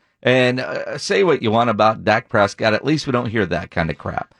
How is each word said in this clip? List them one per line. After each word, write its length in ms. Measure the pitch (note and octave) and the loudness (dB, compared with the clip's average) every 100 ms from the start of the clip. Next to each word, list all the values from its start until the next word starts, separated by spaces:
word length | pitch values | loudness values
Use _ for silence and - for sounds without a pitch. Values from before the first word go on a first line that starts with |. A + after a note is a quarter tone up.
| _ _ | _ _
And, 380 | B2 B2+ B2 B2+ | 0 2 2 0
uh, 360 | - C#3 - D3 | -6 -8 -8 -10
say 280 | - G3 | -2 2
what 180 | F#3 C3+ | 2 2
you 80 | A2+ | 2
want 180 | A2+ A#2+ | 2 2
about 360 | G#2 G#2+ G#2+ | 2 2 2
Dak 240 | F2 A2 - | 0 0 0
Prescott, 440 | A2 G2+ - A2 | 2 2 0 0
at 120 | G#2+ | 0
least 220 | C3+ D#3 C#3+ | 0 -2 0
we 60 | |
don't 140 | B2 B2 | -2 -2
hear 160 | A2+ F2 | -2 -2
that 260 | E2+ F2+ | -2 -4
kind 180 | F2+ E2 | -4 -4
of 80 | - | -4
crap. 340 | F#2+ - - | -8 -8 -10